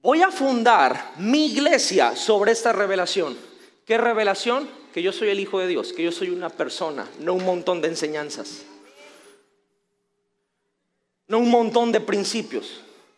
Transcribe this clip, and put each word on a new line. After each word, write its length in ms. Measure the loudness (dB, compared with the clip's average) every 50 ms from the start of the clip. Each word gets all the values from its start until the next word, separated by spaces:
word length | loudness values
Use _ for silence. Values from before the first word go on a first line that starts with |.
"Voy 180 | 4 4 4 4
a 100 | 4 2
fundar 800 | 2 0 0 0 0 4 4 6 6 6 6 4 2 -2 -8 -12 -12
mi 300 | -6 -2 0 2 2 2
iglesia 720 | 0 0 0 2 4 2 2 2 2 2 2 2 2 0
sobre 340 | -2 0 2 2 4 4 2
esta 220 | 2 2 0 0
revelación." 640 | 0 0 0 0 0 -2 -2 -2 -2 -2 -2 -4 -6 -10 -14 -20 -20 -20 -20 -20 _ _ _
¿Qué 120 | -2 0 2
revelación? 680 | 2 2 2 2 2 0 0 0 -2 -2 -2 -2 -2 -6 -14 -20 -20 -10 -8
Que 80 | -4
yo 100 | -4 -4
soy 160 | -4 -2 -2 -2
el 120 | 0 -2
Hijo 180 | -4 -4 -4 -2
de 80 | -2
Dios, 260 | 0 -2 -2 -4 -6
que 100 | -6 -4
yo 80 | -4 -4
soy 200 | -2 -4 -4 -4
una 180 | -4 -6 -6 -10
persona, 580 | -6 -6 -6 -6 -6 -6 -6 -6 -6 -8 -10 -12 -14 -8
no 160 | -4 -2 -2
un 100 | 0 0
montón 380 | -2 -2 -2 -2 -4 -2 -2
de 60 | -2 -4
enseñanzas, 760 | -4 -4 -6 -4 -4 -6 -8 -8 -10 -12 -14 -14 -16 -18 -20 -20 -20 -20 -20 -20 _ -20 -20 -20 -20 -20 -20 -20 -20 _ _ _ _ _ _ _ _ _ _ _ _ _ _ _ _ _ _ _ _ _ _ _ _ _ _ _ _ _ _ _ _ _ _ _ _ _ _
no 120 | _ 0 2
un 120 | 4 6
montón 420 | 6 6 4 4 4 2 2 4
de 80 | 2 0
principios. 800 | 0 0 -2 -2 -2 -2 -4 -4 -6 -4 -8 -8 -8 -8 -16 -18 -20 -20 -20 -20 _ _ _